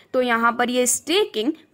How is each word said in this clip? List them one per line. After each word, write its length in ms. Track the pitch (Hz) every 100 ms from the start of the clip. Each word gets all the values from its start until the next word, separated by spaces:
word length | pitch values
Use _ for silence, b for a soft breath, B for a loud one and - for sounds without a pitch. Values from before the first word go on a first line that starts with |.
| B
तो 80 | 254
यहाँ 300 | 247 226 233
पर 160 | 233 247
ये 160 | 247 247
स्टेकिंग 640 | - - 370 415 220 233 320 B